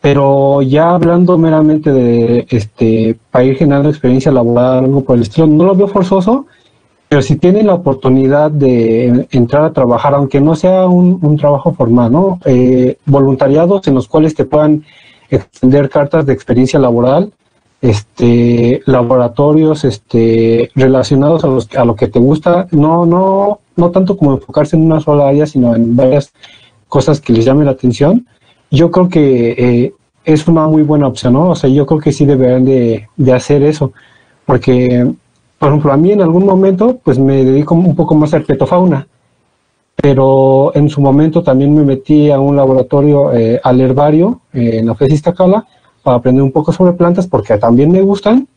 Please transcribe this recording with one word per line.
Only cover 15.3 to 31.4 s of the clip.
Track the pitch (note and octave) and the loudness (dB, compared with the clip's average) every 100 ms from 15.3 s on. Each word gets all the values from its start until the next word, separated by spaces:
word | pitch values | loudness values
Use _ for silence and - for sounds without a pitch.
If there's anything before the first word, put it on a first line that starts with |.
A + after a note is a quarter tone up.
extender | B2 - _ B2+ C#3 C#3 | -6 -6 _ 0 0 0
cartas | D#3 C#3+ D#3+ C#3+ | -2 -2 -2 -2
de | |
experiencia | B2+ - A#2+ B2+ D#3 | -4 -2 -2 0 0
laboral, | C3 A#2 A#2+ C#3+ G#3 _ _ _ _ _ | 0 0 0 0 -2 _ _ _ _ _
este, | B2+ G#2 - - A#2+ A#2+ A#2+ A#2+ A#2+ B2+ - | -2 -2 -6 -4 0 2 2 0 0 -2 0
laboratorios, | B2+ A#2+ B2+ A#2+ - C#3+ D3+ D#3 D3+ | -2 0 0 -2 -2 0 2 0 0
este, | C#3 G2+ _ A#2 A2+ A2+ A2+ A#2 A#2+ | -4 -6 _ -2 0 0 0 0 -2
relacionados | - C3 C3 A#2+ C#3 C#3+ D#3+ | 0 0 0 0 0 0 0
a | D#3 | 0
los, | C3 A2 - | -2 -4 -2
a | |
lo | A#2+ | -2
que | A2 A#2+ | -2 -2
te | A#2+ | 0
gusta, | B2 D#3 F3 F3 F#3 | 0 0 0 -2 0
no, | D#3 D3 E3 E3+ | 0 0 0 0
no, | F3 F#3+ F#3+ G3+ G#3 _ - | 0 0 0 -2 -6 _ -2
no | F3 | -2
tanto | F3+ F#3 G3 | 0 -2 0
como | D3 | 0
enfocarse | C3+ - - D3+ E3 | -2 -4 -4 -2 0
en | |
una | D#3+ D#3 | 0 0
sola | D3+ D3 C#3 | 0 0 2
área, | C#3+ D3 | 0 -2
sino | C#3 A#2+ | 0 0
en | A#2 A#2 | 0 0
varias | A#2+ C3 C#3+ - _ - - _ _ _ | 0 2 0 -4 _ -20 -20 _ _ _
cosas | D3 - D3 | -4 -2 -2
que | - | 0
les | A2+ | 0
llame | A#2 C#3 | 2 2
la | C#3+ | 0
atención. | C3 B2+ A#2 C#3+ A3+ - _ _ _ _ | 0 -2 0 0 0 -4 _ _ _ _
Yo | C#3 E3 | 0 0
creo | F3+ F3+ | 0 0
que, | E3+ C#3+ B2+ A#2 A#2 | 2 2 2 0 -2
eh, | B2 A#2+ B2 - _ _ | 0 0 -2 -6 _ _
es | - D#3 D#3 | -2 -2 2
una | E3 D#3 | 0 2
muy | D#3 | 0
buena | D3 D3+ C#3 | 0 0 0
opción, | - B2+ | -2 -2
¿no? | B2+ | 0